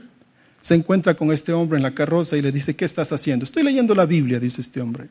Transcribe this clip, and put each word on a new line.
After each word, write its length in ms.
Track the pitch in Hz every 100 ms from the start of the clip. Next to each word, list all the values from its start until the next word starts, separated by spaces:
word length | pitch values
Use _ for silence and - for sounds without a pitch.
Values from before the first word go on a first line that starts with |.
| - _ _ _ _ _
Se 100 | -
encuentra 400 | 170 165 190 175
con 160 | 156 156
este 220 | 151 -
hombre 240 | 170 165 151
en 60 |
la 120 | 135
carroza 440 | 131 147 170 160 151
y 40 |
le 80 | 139
dice, 240 | 143 139
"¿Qué 120 | 151 175
estás 260 | - 151
haciendo?". 320 | 147 151 123
"Estoy 180 | 135 320
leyendo 320 | 285 269 233
la 120 | 202 165
Biblia", 340 | 170 127 123
dice 220 | 123 123
este 180 | 123 131
hombre. 280 | 120 117 -